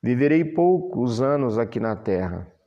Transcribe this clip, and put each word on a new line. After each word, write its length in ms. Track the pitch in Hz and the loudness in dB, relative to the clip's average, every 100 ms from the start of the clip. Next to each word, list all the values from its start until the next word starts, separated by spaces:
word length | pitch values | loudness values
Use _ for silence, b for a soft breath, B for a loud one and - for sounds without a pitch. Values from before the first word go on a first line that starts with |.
"Viverei 440 | 110 123 143 160 160 | -2 2 4 4 2
poucos 760 | - 175 180 180 - 123 113 | 2 2 2 0 -4 -2 0
anos 360 | 131 143 131 110 | 0 0 0 0
aqui 220 | 117 120 | -2 -2
na 160 | 110 101 | -4 -4
terra." 520 | 110 95 92 87 90 _ | -2 -2 -2 -6 -12 _